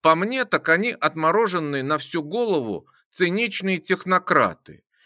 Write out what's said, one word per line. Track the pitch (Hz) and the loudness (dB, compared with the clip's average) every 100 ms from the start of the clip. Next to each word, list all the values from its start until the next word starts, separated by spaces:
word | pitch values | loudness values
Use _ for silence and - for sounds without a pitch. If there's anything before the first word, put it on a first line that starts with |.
По | 160 160 | 4 2
мне, | 202 262 247 | 0 -2 0
так | 156 160 | -2 2
они | 165 233 | 2 2
отмороженные | - 151 160 160 196 220 180 151 139 | -2 -4 0 2 2 0 -2 -2 -4
на | 131 151 | -2 -4
всю | - 170 | -2 -8
голову | 151 214 233 165 117 90 _ _ _ | -4 -4 0 0 -2 -6 _ _ _
циничные | - 175 196 233 - 190 180 | -2 0 0 -2 -2 -4 -4
технократы, | - 185 185 180 - 151 104 80 - - _ _ | -2 -2 2 0 2 2 2 -2 -18 -20 _ _